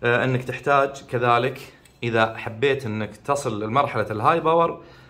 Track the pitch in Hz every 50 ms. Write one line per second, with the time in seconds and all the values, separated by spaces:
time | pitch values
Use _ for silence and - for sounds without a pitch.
0 | - 120 120 120 110 131 131 123 131 - - - - 156 143 139 139 135 - -
1 | - - - 120 120 120 120 - 131 123 - - - - - - - - _ -
2 | - 117 113 113 113 110 - - - 120 110 107 131 139 135 - - 110 107 107
3 | 107 104 - - - - 139 139 - 131 110 101 107 110 117 139 143 135 - 117
4 | 104 - 107 104 113 139 165 170 151 160 165 170 170 170 - - - - - -
5 | - -